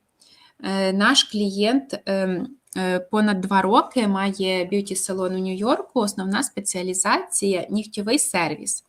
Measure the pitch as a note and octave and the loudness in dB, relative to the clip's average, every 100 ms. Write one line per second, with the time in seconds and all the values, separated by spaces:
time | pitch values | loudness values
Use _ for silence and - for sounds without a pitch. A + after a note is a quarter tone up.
0 | _ _ _ _ _ _ - G3 F#3+ F#3+ | _ _ _ _ _ _ -4 0 0 4
1 | G#3+ C#4 - G#3 G3+ G3 G#3 C4+ C4+ - | 4 4 2 0 -2 2 2 2 0 -6
2 | - G3 F#3+ F3+ - - _ F#3+ F#3 F3+ | -2 0 0 -2 -6 -12 _ -4 0 0
3 | F3+ G#3+ G#3+ G3 F#3+ G3 F#3+ A#3+ E4 - | 0 2 2 2 2 2 4 4 4 0
4 | G#3+ F#3+ G3 G3 F#3+ F#3 F3+ G3+ G3 A3+ | 0 0 0 -2 0 0 0 -2 -2 -4
5 | - F#3+ F#3 F#3 F#3+ F#3 G#3+ E4 F#4+ B3+ | -4 -2 -2 -2 -2 -2 0 0 0 -2
6 | G#3 - F#3+ G3+ - - G3+ F#3 F#3 F#3 | -2 -2 -2 -2 -2 -6 -6 -4 -4 -2
7 | G3+ D4 F#4 - G3 F#3 - G#3 G#3 - | 0 0 0 -2 0 0 -2 -4 -4 -6
8 | G3+ C#4+ - F#3 D#3+ D3+ - - | 0 0 0 0 -2 -4 -6 -8